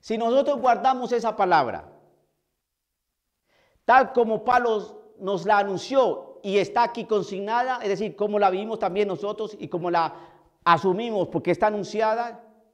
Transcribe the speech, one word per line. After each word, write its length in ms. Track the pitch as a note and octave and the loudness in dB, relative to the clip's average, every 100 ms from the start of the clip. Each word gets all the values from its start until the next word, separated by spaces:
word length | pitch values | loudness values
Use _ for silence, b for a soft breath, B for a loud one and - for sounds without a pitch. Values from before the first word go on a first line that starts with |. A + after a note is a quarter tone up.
Si 180 | - A3 | -4 -2
nosotros 420 | A#3 C4 C#4 C#4 | 2 2 2 2
guardamos 520 | B3 A#3 C4 B3+ B3 | 2 2 2 0 -2
esa 220 | A#3+ A3+ | -2 -2
palabra, 560 | G#3+ F#3+ E3 B2+ F2 - - _ _ _ _ _ _ _ _ _ _ _ _ _ _ _ _ _ _ - | 0 4 4 2 -4 -12 -20 _ _ _ _ _ _ _ _ _ _ _ _ _ _ _ _ _ _ 4
tal 260 | B3 C4 | 4 4
como 320 | - A3+ A3 | 0 0 0
Pablo 720 | A3 B3 A#3+ G#3+ - - - _ | 2 2 2 -2 -4 -18 -20 _
nos 280 | F#3+ G3 F3 | -6 -4 2
la 100 | G#3 | 2
anunció 840 | G3+ F#3 - C4+ A#3 D3 - - | 2 -4 0 2 2 0 -8 -12
y 160 | G3+ G3+ | -2 0
está 240 | G3+ B3 | 0 0
aquí 240 | A#3 A#3 A3 | -2 -2 -2
consignada, 720 | G#3+ F3+ G3 G3+ A#3 B3+ B3 | -2 -2 -8 -4 -2 -2 -4
es 60 | A3 | -4
decir, 260 | F#3 G#3 | -4 -4
como 240 | - G#3 G#3 | -4 -2 2
la 120 | G3+ | 2
vivimos 280 | F#3 G#3+ A3 | 0 -6 -4
también 300 | G3 F#3 G3+ | -4 0 -2
nosotros 480 | F3 G3+ G#3 G#3+ G#3 | -2 -6 -8 -10 -10
y 100 | C#3+ | -8
como 220 | F3+ F3 | -6 -2
la 240 | E3+ D#3+ - B B _ _ | 0 0 -4 B B _ _
asumimos 680 | - E3+ F#3 F#3 A#3+ G#3+ E3 | 2 4 4 0 -2 -2 -2
porque 240 | E3 F3 | -2 -2
está 160 | E3+ G#3+ | 2 2
anunciada 760 | G#3+ F#3 G#3+ A3 A3+ A#3+ A3+ - _ _ | 0 -6 -2 0 0 -4 -10 -20 _ _